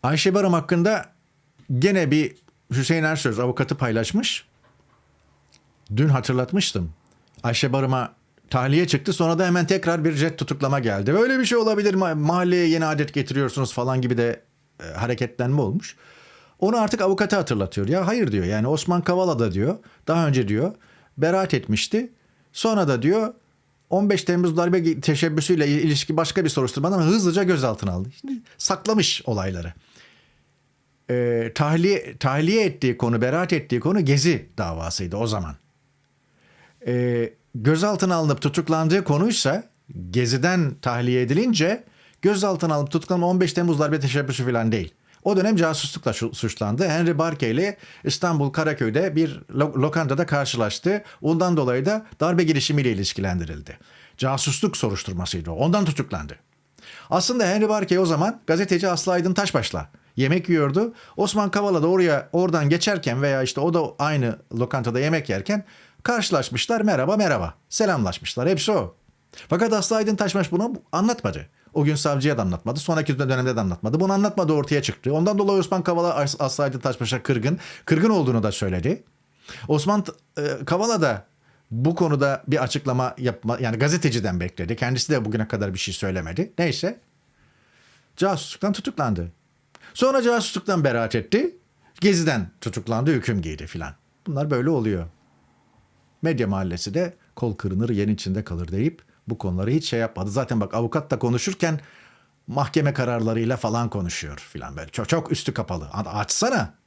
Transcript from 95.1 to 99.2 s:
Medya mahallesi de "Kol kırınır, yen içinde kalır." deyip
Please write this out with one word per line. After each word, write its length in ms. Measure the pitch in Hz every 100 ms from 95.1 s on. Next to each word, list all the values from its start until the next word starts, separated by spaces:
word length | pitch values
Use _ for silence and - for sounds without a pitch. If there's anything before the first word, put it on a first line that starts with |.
| _ _ _ _ _ _ _ _ _ _ _
Medya 240 | 160 143 107
mahallesi 480 | 98 95 85 -
de 200 | 110 175 - _ -
"Kol 200 | 120 98
kırınır, 320 | 98 95 117
yen 200 | 101 107
içinde 360 | 101 95 95
kalır." 280 | 101 87 82
deyip 300 | 95 143 170 _ _